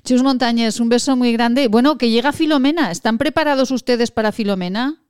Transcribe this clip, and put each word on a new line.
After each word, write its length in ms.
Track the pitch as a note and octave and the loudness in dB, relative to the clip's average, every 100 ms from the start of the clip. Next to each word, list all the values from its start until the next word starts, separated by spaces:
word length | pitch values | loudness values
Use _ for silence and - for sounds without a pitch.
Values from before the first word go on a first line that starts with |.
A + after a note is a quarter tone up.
Chus 180 | - B3 | -2 2
Montañés, 560 | C4 B3+ B3 A#3 A3+ G#3 | 2 0 0 0 -2 0
un 100 | A#3 | 0
beso 260 | A#3+ C#4 C4 | 0 0 0
muy 160 | B3 | 0
grande. 360 | A#3 A#3 B3 C4 | 0 0 2 2
Bueno, 280 | A3 C4+ C#4+ | 2 2 2
que 120 | A#3 | 0
llega 240 | A3+ C4 | 0 0
Filomena. 580 | C#4+ D#4+ D4+ C4+ E4+ A3+ | 0 0 2 2 0 -2
¿Están 260 | F3 A3+ A3+ | -2 -2 -2
preparados 540 | C#4+ E4 D4+ C#4 C4 | -2 0 0 0 0
ustedes 400 | B3+ - A#3+ A3+ | -2 -2 -2 -2
para 200 | - G#3+ | -2 -4
Filomena? 600 | G3+ G3+ F#3+ F3+ G3+ C4 D#4+ | -2 -4 -4 -4 -4 -4 -6